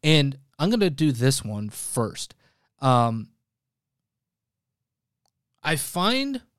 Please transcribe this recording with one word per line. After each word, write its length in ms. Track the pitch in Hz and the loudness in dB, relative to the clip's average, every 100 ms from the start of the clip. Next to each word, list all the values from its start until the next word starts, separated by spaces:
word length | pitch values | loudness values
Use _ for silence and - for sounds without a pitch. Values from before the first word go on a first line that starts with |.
And 360 | 151 156 139 135 _ _ | 4 4 4 -2 _ _
I'm 120 | 160 | 0
gonna 200 | 233 196 | 2 0
do 220 | 139 156 | 2 0
this 320 | 120 127 135 | 2 2 2
one 260 | 104 107 104 | -4 -8 -8
first. 640 | - - - 113 - - _ _ _ _ _ | -10 -8 -4 -4 -6 -14 _ _ _ _ _
Um, 500 | 135 123 117 113 107 _ _ _ _ _ _ _ _ _ _ _ _ _ _ _ _ _ _ _ _ _ _ _ | 2 4 2 -2 -10 _ _ _ _ _ _ _ _ _ _ _ _ _ _ _ _ _ _ _ _ _ _ _
I 120 | 151 160 | -4 -4
find 680 | - 180 190 254 277 262 _ | -4 -2 0 0 -2 -6 _